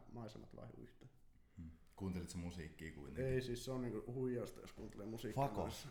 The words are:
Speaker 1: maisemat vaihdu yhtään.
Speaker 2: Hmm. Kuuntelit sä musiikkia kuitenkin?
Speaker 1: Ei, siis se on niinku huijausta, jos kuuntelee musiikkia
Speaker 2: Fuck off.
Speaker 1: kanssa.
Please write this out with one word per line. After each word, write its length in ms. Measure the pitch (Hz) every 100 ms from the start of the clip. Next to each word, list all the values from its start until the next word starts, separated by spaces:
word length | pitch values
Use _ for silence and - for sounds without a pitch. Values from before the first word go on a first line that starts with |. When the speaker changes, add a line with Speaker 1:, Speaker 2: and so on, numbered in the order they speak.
| 107
Speaker 1:
maisemat 420 | 120 110 - - -
vaihdu 260 | - -
yhtään. 300 | 58 - - - - - - -
Speaker 2:
Hmm. 140 | 82 82 - -
Kuuntelit 340 | 95 90 82
sä 80 | 90
musiikkia 540 | 85 87 78 - 80
kuitenkin? 340 | 73 71 71 131
Speaker 1:
Ei, 160 | 131
siis 240 | 127 120 131
se 60 |
on 100 | 131
niinku 320 | 120 107 -
huijausta, 480 | 127 127 120 104 -
jos 120 | -
kuuntelee 320 | - 110 - 101
musiikkia 380 | 110 104 113
Speaker 2:
Fuck 140 | 139 208
off. 60 |
Speaker 1:
kanssa. 240 | 78 - -